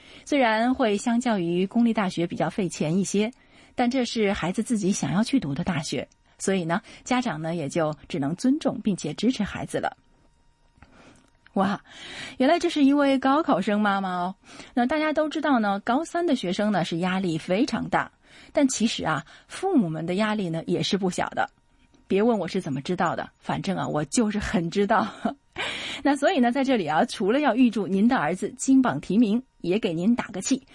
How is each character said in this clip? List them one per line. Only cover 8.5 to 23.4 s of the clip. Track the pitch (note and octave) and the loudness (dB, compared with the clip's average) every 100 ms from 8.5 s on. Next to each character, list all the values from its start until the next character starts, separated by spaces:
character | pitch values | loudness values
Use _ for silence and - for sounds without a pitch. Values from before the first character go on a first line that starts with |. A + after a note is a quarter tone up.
| D4+ | 0
重 | C4 - | 0 -2
并 | G#3 F3+ | -2 -2
且 | - | -4
支 | A3 G#3+ | -2 0
持 | B3+ | 0
孩 | G3 - - | -2 -6 -6
子 | D3+ | -4
了。” | D#2+ - _ _ _ _ _ _ _ _ - - - - _ _ _ G3 | -4 -6 _ _ _ _ _ _ _ _ -20 -20 -20 -20 _ _ _ -2
哇， | G3 G3+ - - - - - - | -2 -2 -10 -20 -18 -16 -10 0
原 | C4 | 2
来 | E4+ | 4
这 | F4 | 2
是 | D4+ C4+ | 4 4
一 | |
位 | C#4+ C#4 C4+ | 6 4 4
高 | C4+ C#4+ | 4 2
考 | E4 G3+ | 2 0
生 | G3 G#3 | 2 2
妈 | G#3+ G3 | 2 0
妈 | F#3+ F3+ | -2 -2
哦。 | F3+ - - - - | -4 -6 -16 -20 -6
那 | - B3 | -2 0
大 | D#4 | 0
家 | D#4 | 0
都 | D#4 D4+ | 0 -2
知 | D#4+ | -2
道 | D4+ B3+ | 2 2
呢， | G#3 G3+ | 2 -2
高 | - B3+ E4 | 0 -2 -2
三 | E4+ F4 | -2 0
的 | |
学 | B3+ F3 | 0 0
生 | F#3+ G#3 | -2 0
呢 | F#3+ F3 | 0 0
是 | E3 | -2
压 | F3+ F#3+ | -2 -2
力 | F#3+ D#3+ | -2 -2
非 | - F#3 C#4 | -2 0 0
常 | A3+ B3+ | -2 -2
大， | D#3+ B2+ _ _ - - | -2 -2 _ _ -20 -6
但 | - C4+ | 2 2
其 | - G#3+ | 2 -2
实 | - | -2
啊， | D#3+ D3 - - - | -4 -4 -6 -18 -20
父 | - F#4+ E4 | -8 0 2
母 | F3 | 2
们 | D#3+ E3 | -2 -4
的 | F3+ | -2
压 | G#3+ | -2
力 | G#3+ F3+ | -2 -2
呢 | E3 D#3 | -4 -2
也 | E3+ | -2
是 | - F#3+ | 0 0
不 | F#3+ | 0
小 | - - | -2 -4
的。 | - - _ _ _ _ _ - | -2 -4 _ _ _ _ _ -2
别 | F#3+ | 2
问 | A3+ A3 | 2 2
我 | D#3+ | 0
是 | F#3+ | -4
怎 | E3+ | -4
么 | C3 | -4
知 | - F3 | -4 -2
道 | F3 B2+ | -2 -2
的， | - | -8
反 | _ | _